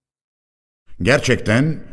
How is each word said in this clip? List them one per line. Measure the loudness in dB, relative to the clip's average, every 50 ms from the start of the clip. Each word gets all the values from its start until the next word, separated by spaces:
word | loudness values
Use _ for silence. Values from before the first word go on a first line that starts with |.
| _ _ _ _ _ _ _ _ _ _ _ _ _ _ _ _ _ -14 -10 -4
Gerçekten | 0 2 2 2 2 0 0 0 2 2 2 2 2 2 -2 -4 -8 -14